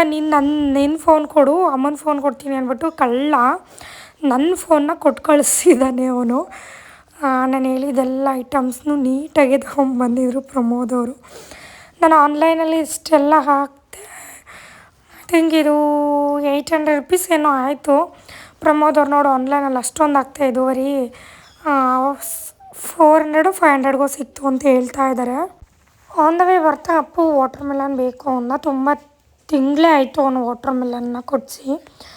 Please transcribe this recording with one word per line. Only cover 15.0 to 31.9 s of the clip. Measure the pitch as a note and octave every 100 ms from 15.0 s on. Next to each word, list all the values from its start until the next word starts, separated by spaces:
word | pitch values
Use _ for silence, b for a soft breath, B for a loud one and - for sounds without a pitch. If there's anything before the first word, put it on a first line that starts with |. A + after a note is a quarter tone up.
| B B -
ಥಿಂಕ್ | E4+ D#4+
ಇದು | D#4 D4+ D4 D4 D4 D4 C#4+ C#4+ C#4+
ಏಟ್ | C#4+ C#4 -
ಹಂಡ್ರೆಡ್ | D#4+ D4+ D4
ರುಪೀಸ್ | C4 F#4 F4
ಏನೋ | D#4+ D4+
ಆಯ್ತು. | C4+ B3+ C#4+ D4 C#4+ - B B B B _
ಪ್ರಮೋದ್ | - D4+ D4+ D4+
ಅವ್ರು | C#4
ನೋಡು | C#4+ C#4+
ಆನ್‌ಲೈನಲ್ಲಿ | C4 C4 C#4+ C#4 B3+
ಅಷ್ಟೊಂದು | A#3+ - D4+ C#4+
ಆಗ್ತಾ | C4+ C#4+
ಇದ್ದು | C4+ B3 B3+
ಬರೀ, | C4 C4+ C#4 A#3+ B3 B B B _ D#4
ಆ, | C#4 B3+ B3+ C4+ C4+ - - - - F#5+
ಫೋರ್ | - - - D#4 D#4
ಹಂಡ್ರೆಡ್, | D4+ D4+ E4+
ಫೈವ್ | F#4 E4
ಹಂಡ್ರೆಡ್ಗೋ | C#4 C4+ C4+ C#4
ಸಿಕ್ತು | C#4 C4 - C4+
ಅಂತ | C4
ಹೇಳ್ತಾ | D4 B3+ B3 - C4+
ಇದ್ದಾರೆ. | B3 A#3+ B3+ F#4 - - _ _ _ _
On | - D#4 E4+
the | F4+
way | F#4 D#4
ಬರ್ತಾ | C#4+ - E4
ಅಪ್ಪು | C#4 - E4
ವಾಟರ್ | C#4+ C4 -
ಮೆಲನ್ | C#4+ C#4 C#4 C4+
ಬೇಕು | B3+ B3+ C#4+ B3+
ಅಂದ. | A#3+ C#4+
ತುಂಬ | D4+ C4+ C4+ C#4+ - _ _ _ -
ತಿಂಗಳೇ | D4 C4+ C#4+ E4
ಆಯ್ತು | D4+ C4 -
ಅವನು | C4+ B3+ A#3+
ವಾಟರ್ | A#3+ C4
ಮೆಲನ್ನ | B3+ B3 A#3+ A#3+ A#3+
ಕೊಡ್ಸಿ. | B3 C#4 - - C4 D4+ B